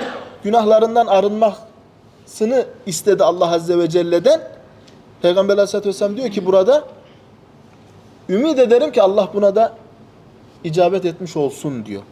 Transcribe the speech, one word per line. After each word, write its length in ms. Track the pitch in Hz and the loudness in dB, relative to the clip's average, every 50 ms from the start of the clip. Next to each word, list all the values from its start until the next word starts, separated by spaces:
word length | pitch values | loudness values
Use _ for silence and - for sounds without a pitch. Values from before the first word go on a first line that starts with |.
| - - - - - - - - - | -6 -12 -12 -14 -16 -18 -20 -10 -6
günahlarından 640 | 202 214 233 220 208 220 220 220 226 226 240 233 208 | 0 0 2 2 4 4 4 4 2 2 0 0 2
arınmasını 1600 | 196 190 185 202 208 214 226 214 185 - - - - - - - _ _ _ _ _ _ - - - - 220 220 262 262 214 - - - - | 2 2 2 0 0 0 0 0 -2 -4 -14 -20 -20 -20 -20 -20 _ _ _ _ _ _ -20 -20 -8 -4 -2 0 0 0 -2 -4 -8 -14 -12
istedi 380 | 208 170 - - 208 196 185 185 | -10 -10 -4 0 0 2 4 2
Allah 280 | 156 175 180 185 165 | 2 2 2 0 0
Azze 280 | 170 170 165 170 180 170 | 0 -2 0 0 0 0
ve 100 | 170 165 | 0 0
Celle'den. 520 | 160 180 175 175 170 175 170 247 311 320 - - - - - - - - - - - - - - - - | 0 -2 0 0 0 2 2 2 2 2 -2 -8 -18 -20 -20 -20 -20 -20 -20 -20 -20 -20 -20 -20 -18 -2
Peygamber 320 | - 175 180 196 190 196 202 | -2 0 2 2 2 0 2
Aleyhisselatü 360 | 202 202 196 208 208 202 202 | 0 0 0 -2 -4 -4 -4
Vesselam 280 | 190 - 208 202 208 220 | -4 -4 -4 -4 -4 -6
diyor 120 | 262 233 | -8 -6
ki 160 | 202 208 185 | -6 -6 -2
burada, 380 | 185 190 190 190 208 269 302 294 - - - - - - - - _ - _ _ _ _ - - - - _ - - - - _ - - - - - | 2 2 2 4 4 2 0 0 -4 -16 -20 -20 -20 -20 -20 -20 _ -20 _ _ _ _ -20 -20 -20 -20 _ -20 -20 -20 -20 _ -20 -20 -20 -8 -4
"Ümit 300 | 185 208 269 330 311 262 | -2 -2 0 0 2 2
ederim 320 | 254 214 233 240 285 311 | 2 4 4 2 2 0
ki 100 | - 240 | 2 2
Allah 280 | 202 190 196 214 196 175 - | 2 2 2 0 -2 -2 -2
buna 220 | 202 202 202 190 | 0 0 2 2
da 180 | 214 226 214 - - - - - _ - - _ - - - - - - - _ - - | 2 0 0 -2 -10 -20 -20 -20 _ -20 -20 _ -20 -20 -20 -20 -20 -20 -20 _ -12 -10
icabet 420 | 170 156 180 180 175 190 190 175 | -4 0 2 2 2 2 0 -4
etmiş 320 | 175 160 - 190 165 - 160 | -4 -6 -8 -12 -10 -6 -4
olsun." 480 | 147 135 - - - 151 139 120 104 | -4 -4 -4 -6 -8 -8 -8 -8 -10
diyor. 160 | 104 101 98 101 - | -10 -12 -14 -14 -16